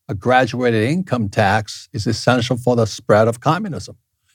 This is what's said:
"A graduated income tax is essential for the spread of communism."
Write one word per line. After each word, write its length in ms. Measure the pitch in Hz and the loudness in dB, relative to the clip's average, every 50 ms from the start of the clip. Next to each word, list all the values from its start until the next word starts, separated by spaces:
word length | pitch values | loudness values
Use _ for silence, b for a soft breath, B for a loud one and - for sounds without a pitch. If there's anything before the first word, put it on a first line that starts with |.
| _ | _
"A 80 | - 110 | -10 -8
graduated 680 | 90 - 120 127 127 131 117 123 123 123 123 113 110 107 | -4 0 2 4 4 2 2 0 -2 0 0 2 2 2
income 460 | 123 160 190 175 - 123 123 107 98 | 0 0 -2 -2 -2 -2 -2 -2 -2
tax 580 | - 113 107 95 101 107 104 - - - - - - | 0 0 2 2 2 0 -2 -6 -12 -16 -16 -12 -8
is 120 | 107 104 | -6 -4
essential 520 | 120 117 - - 123 123 127 120 - 131 120 | -4 -4 -2 0 2 2 2 2 -2 -2 -2
for 180 | 123 127 123 | 0 0 2
the 100 | 120 110 | 2 0
spread 400 | 107 - - - - 107 104 110 | 0 -4 -4 0 4 4 4 4
of 140 | 113 117 - | 2 0 0
communism." 560 | - 143 160 180 220 196 143 90 - - - _ _ _ _ _ _ _ | 0 0 0 0 -2 -6 -8 -10 -12 -14 -18 _ _ _ _ _ _ _